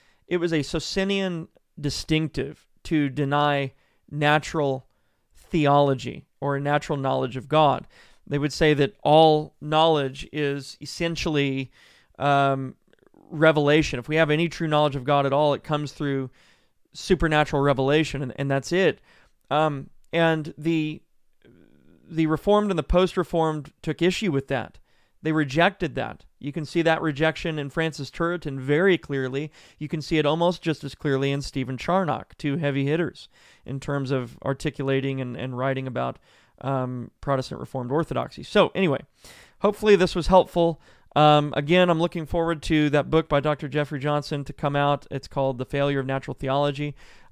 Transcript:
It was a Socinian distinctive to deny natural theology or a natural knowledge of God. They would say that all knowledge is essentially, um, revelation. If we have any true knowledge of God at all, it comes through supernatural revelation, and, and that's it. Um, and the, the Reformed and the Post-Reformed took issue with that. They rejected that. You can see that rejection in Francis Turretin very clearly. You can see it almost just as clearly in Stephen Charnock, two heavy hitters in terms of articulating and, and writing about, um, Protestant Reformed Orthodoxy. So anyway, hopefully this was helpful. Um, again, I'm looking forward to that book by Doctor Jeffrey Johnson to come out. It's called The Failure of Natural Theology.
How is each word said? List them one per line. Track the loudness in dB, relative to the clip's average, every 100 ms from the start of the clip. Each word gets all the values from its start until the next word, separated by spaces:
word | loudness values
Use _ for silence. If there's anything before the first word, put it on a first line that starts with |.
| _ _ -6
It | -2
was | 0
a | 0
Socinian | -2 -4 -4 -2 0 0 -2 -6 -10 _ _ -8
distinctive | -6 -6 -2 -2 0 -6 -8 -12 _ _
to | -2 0 0
deny | -2 0 2 2 0 -4 _ _ _ -12
natural | -2 2 2 0 -2 -2 -2 -8 _ _ _ _ _
theology | -4 2 4 6 4 0 -4 -12 -16 -8
or | -4 -4
a |
natural | 0 -2 -2 -4
knowledge | -2 -2 -2 -6
of | 0
God. | 4 4 2 -6 -20 -20 _ -6
They | -2
would | -2
say | 2 2 4
that | 2 0
all | 4 6 6 4 -2 -10
knowledge | -2 2 4 4 0 -6 -10
is | -4 -4 -4 -10 -16
essentially, | -14 -6 -6 -4 -2 0 0 -2 -8 _ _ _ _ -4
um, | 0 2 2 0 -6 -14 _ _ _ _ -10
revelation. | 2 4 6 4 4 2 -4
If | -2
we | 0
have | 2
any | 2 -2
true | -4 0
knowledge | 2 2 0
of |
God | 0 0 2
at |
all, | 2 2
it | 0
comes | -2 -4 -4
through | -6 -4 -4 -6 _ _ _ _ _ _
supernatural | -10 0 2 4 2 2 0
revelation, | 0 2 2 2 0 -4
and, | -8 -6
and | -2
that's | -2 0
it. | 2 2 0 _ _ _ _ -4
Um, | 0 0 -2 -12 -20 -6
and | 0 2 0 -4 -6
the, | -2 -2 -2 -8 _ _ _ _ _ _ _ _ _ -20 -8
the | 0 2
Reformed | 2 4 4 4
and | -2
the |
Post-Reformed | 2 2 4 0 -2 0 0 -2 -10 _
took | -8 0
issue | 0 0 -2
with | -2 -2
that. | -6 -6 -16 _ _ _ _
They | -2
rejected | -2 0 2 2 0 -6 -6
that. | -8 -10 -20 _
You | -10
can | -8
see | -4 0
that | 2 2
rejection | -2 0 -2 -2 -6 -6
in | -6
Francis | -4 -4 -6 -10
Turretin | -4 -4 -4 -6 -6
very | 0 4 4 2
clearly. | 0 -4 -4 -6 -8 -14 -20 -14
You | -8
can | -8
see | -2 0
it | 2
almost | 2 0 0
just | -4 -4 -6
as | -6
clearly | -2 0 0
in | -2
Stephen | -6 -6 -6 -6
Charnock, | -2 0 0 -4 -8 -6
two | -4 -2
heavy | -2 -2 0
hitters | 0 -2 -6 -20 _ -20 _ -12
in | -10
terms | -6 -4 -2
of | -4 -4 -8
articulating | -6 -4 -4 -4 -2 0 -2 -6
and, | -8 -8
and | -8 -4
writing | -4 -4 -4
about, | -4 -6 -8 _ _ _ _
um, | -4 -4 -4 -8 -12 _
Protestant | -4 -2 -4 -10
Reformed | -10 -8 -4
Orthodoxy. | -2 -2 -4 -6 -10
So | -2 2 2
anyway, | 2 0 0 -6 _ -20 -20 -20 -2
hopefully | -2 2 6 6
this | 4 0
was | 6
helpful. | 6 6 2 0 -2 _ -20 _ 4
Um, | 6 6 2 -4
again, | 2 4 4
I'm | 2
looking | 0 -4 -4
forward | -2 -2 -4
to | 0 2 4
that | 2 2
book | 0 2
by | 0
Doctor | 0 -4 -4
Jeffrey | -4 -4 -4
Johnson | -4 -4 -4 -8 -8
to |
come | -6 -2 0
out. | 0 0 -4
It's | -10 -8
called | -4 -2 -4
The | -6
Failure | -2 0 -2
of | -2
Natural | -6 -6 -8
Theology. | -2 0 0 -2 -8 -10 -20 -20 -10